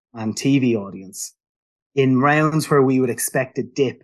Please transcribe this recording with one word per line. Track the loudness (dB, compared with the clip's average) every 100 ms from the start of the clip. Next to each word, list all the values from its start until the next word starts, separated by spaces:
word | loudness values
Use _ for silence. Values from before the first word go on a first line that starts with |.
| _
and | -8 -8 -4
T | 0 2
V | 2 0
audience. | -4 -14 -16 -16 -16 -18 _ _ _ _ _
In | 0 2 4
rounds | 4 2 2 0 2
where | 2
we | 4 2
would | 0
expect | -2 -4 -4 -4 -6
a |
dip | -8 -2 -2 -4